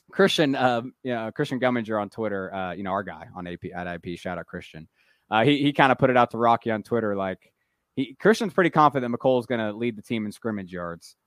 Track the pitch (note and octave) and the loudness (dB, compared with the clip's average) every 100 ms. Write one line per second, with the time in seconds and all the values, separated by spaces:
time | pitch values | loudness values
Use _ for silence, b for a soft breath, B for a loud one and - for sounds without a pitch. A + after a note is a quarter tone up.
0 | _ - G3 - D3 C3+ B2+ A#2 B2+ - | _ 2 2 4 0 2 2 0 -4 -10
1 | B2+ A#2 A2 - D3 C3 B2 A#2+ G#2+ G#2+ | -6 -6 -6 -4 -4 0 0 0 -2 -4
2 | G2+ - G#2+ G2 F#2 F#2+ F#2 F2 G2 F#2+ | -4 -6 -6 -4 -6 -6 -8 -8 -4 -4
3 | F#2 D#2+ E2+ F2+ F2 F2 E2+ F2 F2 F2 | -6 -12 -14 -12 -12 -12 -12 -10 -10 -10
4 | F2+ F2 F#2 F2 E2+ F2+ - D#2+ E2 _ | -10 -10 -8 -10 -10 -14 -16 -20 -20 _
5 | _ _ _ A2 C3+ C#3+ C#3+ C#3+ C3+ B2 | _ _ _ 2 4 2 2 4 4 6
6 | C3 B2 A#2+ A2+ A#2 A#2 A#2 A2 - A#2+ | 4 4 2 2 2 2 0 -4 -2 -2
7 | G#2+ G2 F#2+ F#2 _ _ _ _ _ - | -2 -4 -4 -8 _ _ _ _ _ -6
8 | B2 C#3 F#3+ A3 G#3 - E3+ D#3+ D3 C#3 | -6 2 4 4 0 2 4 6 6 4
9 | A#2+ A#2+ C3+ B2+ A2 A#2 G#2+ G#2 A#2+ G#2 | -2 0 2 2 0 -4 -4 -4 -6 -6
10 | - A#2 G#2+ - A#2 G2+ F2+ F2+ F2 E2+ | -6 -6 -6 -8 -8 -8 -8 -10 -10 -10
11 | - _ | -18 _